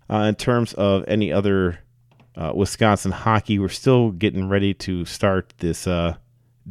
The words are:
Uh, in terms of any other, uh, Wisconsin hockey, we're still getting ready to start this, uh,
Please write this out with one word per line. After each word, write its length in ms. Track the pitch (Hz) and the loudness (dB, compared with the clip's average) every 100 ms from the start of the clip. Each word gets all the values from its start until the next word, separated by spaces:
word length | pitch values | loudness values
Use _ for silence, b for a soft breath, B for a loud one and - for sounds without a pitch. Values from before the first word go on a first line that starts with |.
| - | -6
Uh, 140 | 107 | 0
in 120 | 107 104 | 0 0
terms 380 | - 120 117 | 0 0 0
of 300 | - 101 98 - | 0 0 0 0
any 240 | 107 98 | 0 0
other, 480 | 90 101 98 90 85 - _ _ _ _ - | 0 2 2 0 -2 -12 _ _ _ _ -10
uh, 160 | 80 - | -6 -2
Wisconsin 560 | 98 - 110 101 95 | -2 2 2 2 0
hockey, 480 | 90 113 110 - 101 | -2 0 0 2 0
we're 100 | 95 | -2
still 420 | - 135 123 117 | -2 2 4 2
getting 380 | 85 104 78 95 | 0 -2 -2 -2
ready 240 | 98 98 | 0 0
to 320 | 95 - 90 82 | -2 -4 -4 -6
start 480 | - 101 95 - - | -2 0 0 -2 -4
this, 260 | 87 82 95 | -4 -4 -2
uh, 300 | 87 85 - - _ _ _ - | -2 -2 -4 -12 _ _ _ -20